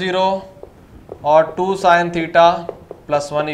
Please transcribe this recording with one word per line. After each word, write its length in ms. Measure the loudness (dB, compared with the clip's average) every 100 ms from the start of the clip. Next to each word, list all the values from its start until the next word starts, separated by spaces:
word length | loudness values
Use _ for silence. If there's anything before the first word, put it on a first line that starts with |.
zero 240 | -4 -2 -2 -4 -10 -20 -20 -20 -20 -20 -20 -8 2
और 280 | 2 2 -2
टू 80 | -4 0
sin 360 | 2 2 2 -4
theta 300 | 0 4 4 2 -8 -16 -16 -16 -4
plus 200 | -4 -4
one 160 | -6 -6